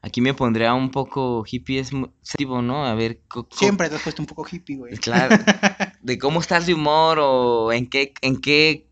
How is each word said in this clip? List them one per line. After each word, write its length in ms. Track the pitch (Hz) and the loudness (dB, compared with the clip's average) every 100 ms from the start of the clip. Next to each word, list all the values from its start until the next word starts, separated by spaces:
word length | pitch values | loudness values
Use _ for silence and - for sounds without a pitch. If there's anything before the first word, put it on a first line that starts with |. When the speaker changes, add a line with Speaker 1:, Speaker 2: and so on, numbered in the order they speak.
Speaker 1:
Aquí 180 | - 110 | -6 0
me 100 | 127 | 0
pondría 400 | 135 123 113 117 | 2 0 2 2
un 160 | 123 131 | 2 0
poco 540 | 139 131 139 131 120 107 | -4 -4 -4 -4 -4 -6
hippie, 300 | 123 123 135 | -10 -6 -6
es 120 | 127 | -4
mu-, 180 | 135 123 _ | -6 -8 _
sensitivo, 400 | - - 135 127 | -12 -8 -4 -2
¿no? 240 | 120 139 139 | -2 -2 -2
A 80 | |
ver, 260 | 110 113 113 _ | -2 -2 -6 _
co-, 200 | 120 113 | -14 -12
co-, 80 | - | 2
Speaker 2:
Siempre 320 | 202 202 165 | 2 2 -2
te 80 | 151 | -2
has 60 | |
puesto 200 | - 151 | -6 -6
un 40 | 151 | -10
poco 200 | - 151 | -10 -12
hippie, 260 | 170 - 139 | -12 -12 -12
güey. 200 | 123 104 | -12 -8
Speaker 1:
Claro. 380 | - 120 127 220 | -2 0 4 4
Speaker 2:
<laughs> 100 | - 208 202 190 190 _ | 4 2 2 -2 -8 _
Speaker 1:
De 160 | 120 123 | -6 -2
cómo 220 | 135 160 | 0 0
estás 240 | 160 175 170 | 0 0 2
de 60 | |
humor 460 | 165 147 151 160 160 | 0 2 4 4 4
o 520 | 143 131 123 117 113 | 4 4 2 2 2
en 140 | 117 123 | 0 0
qué, 240 | 135 135 - | -2 -2 -2
en 180 | 135 131 | -2 -2
qué 460 | 131 147 156 156 _ | 2 4 4 2 _